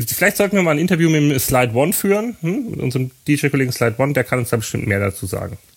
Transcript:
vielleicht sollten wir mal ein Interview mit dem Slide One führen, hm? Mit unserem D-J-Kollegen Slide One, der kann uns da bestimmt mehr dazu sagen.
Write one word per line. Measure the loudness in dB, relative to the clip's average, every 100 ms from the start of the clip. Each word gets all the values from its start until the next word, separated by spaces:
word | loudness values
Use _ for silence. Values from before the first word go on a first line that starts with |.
| -4
vielleicht | 0 0 2
sollten | 0 2
wir |
mal | 2
ein | 2
Interview | 2 2 4
mit | 4
dem | 2 2
Slide | 2 2 2
One | 2 0
führen, | 0 0 0 0 -4
hm? | -4 -4 -4
Mit | -4
unserem | -4 -2 -4 -6 -2
D-J-Kollegen | 0 2 0 -2
Slide | 0 0 2
One, | 0
der | 0
kann | 0 -2
uns | 0
da | -2
bestimmt | -2 -4 -2
mehr | 0
dazu | 0 -2
sagen. | -6 -6 -8 -12 _